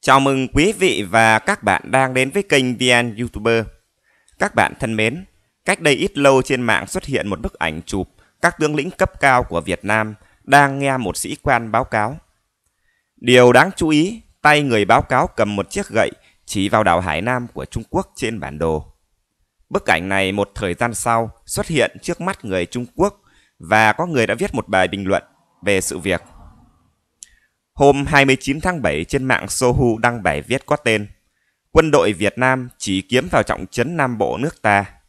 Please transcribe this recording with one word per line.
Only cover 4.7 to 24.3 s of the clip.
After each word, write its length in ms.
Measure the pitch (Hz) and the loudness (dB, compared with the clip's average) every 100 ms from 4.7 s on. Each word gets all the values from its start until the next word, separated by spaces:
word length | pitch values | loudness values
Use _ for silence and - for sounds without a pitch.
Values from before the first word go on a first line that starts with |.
| - | -2
thân 160 | 123 110 | -6 -2
mến, 280 | 110 151 190 _ _ _ | -2 -4 -14 _ _ _
cách 160 | - 196 | -4 0
đây 140 | 160 | 0
ít 240 | 139 196 143 | 0 -2 2
lâu 240 | 143 135 | 4 4
trên 200 | 127 131 | 2 -2
mạng 240 | 120 95 - | 0 -2 -2
xuất 180 | 185 | -10
hiện 240 | - 120 95 | -6 -6 -4
một 120 | 95 | -6
bức 180 | - - | -8 -6
ảnh 220 | 82 78 - | -6 -6 -8
chụp 220 | 98 90 _ _ _ | -8 -8 _ _ _
các 180 | 170 - | -2 0
tướng 160 | 151 | -2
lĩnh 160 | 151 156 | -2 -6
cấp 300 | - 185 - | -2 -4 0
cao 220 | 143 127 | 2 2
của 180 | 123 85 | 0 -6
Việt 240 | 80 87 | -4 -6
Nam 300 | 98 110 110 107 _ _ | -2 -2 -2 -8 _ _
đang 360 | - 139 139 139 | 2 4 4 0
nghe 180 | 139 131 | -2 -2
một 200 | 101 85 | -4 -6
sĩ 200 | - 143 | -8 -6
quan 300 | 143 123 117 | -2 -2 0
báo 120 | 110 | -2
cáo. 340 | 131 113 107 156 _ _ _ _ _ _ _ _ _ _ | -2 -2 -4 -6 _ _ _ _ _ _ _ _ _ _
Điều 360 | 120 123 123 | 4 6 8
đáng 180 | 123 170 - | 6 4 0
chú 120 | 160 | 0
ý, 340 | 151 175 226 _ _ | 2 2 -4 _ _
tay 200 | 151 147 | 4 4
người 220 | 143 110 | 4 2
báo 180 | 98 120 | 4 2
cáo 240 | - 127 175 | 2 0 0
cầm 300 | - 104 104 | -2 -2 -2
một 140 | 98 | -4
chiếc 180 | 196 202 | -6 -4
gậy 220 | 107 98 - _ _ - | -2 -2 -4 _ _ -8
chỉ 220 | 104 95 | -4 0
vào 160 | 110 | 2
đảo 160 | 101 85 | 2 2
Hải 200 | 90 76 | 0 -4
Nam 260 | 107 127 123 | -4 -6 -6
của 100 | - | -12
Trung 200 | - - 110 | -10 -12 -6
Quốc 220 | 175 196 - | -6 -6 -8
trên 240 | 110 113 | -6 -6
bản 180 | 71 73 | -10 -4
đồ. 340 | 82 78 - _ _ _ _ _ _ _ _ | -2 -2 -6 _ _ _ _ _ _ _ _
Bức 160 | - - | -6 0
ảnh 220 | 82 92 | -2 0
này 240 | 98 95 | 0 0
một 180 | 101 101 | 0 -4
thời 200 | - 98 | -4 -6
gian 200 | 87 120 | -2 -4
sau 360 | 110 - 117 113 - - | -4 -2 -2 -2 -10 -12
xuất 200 | - - | -8 -4
hiện 300 | 160 113 - | 0 -2 -2
trước 180 | - 175 | -10 -6
mắt 240 | 175 196 | -6 -8
người 220 | 113 92 87 | -6 -4 -4
Trung 200 | 120 120 - | -8 -10 -2
Quốc 240 | 196 202 _ _ _ _ | -2 -2 _ _ _ _
và 340 | 78 107 110 | 0 4 4
có 140 | 107 175 | 2 -2
người 200 | 147 | 0
đã 80 | 113 | 0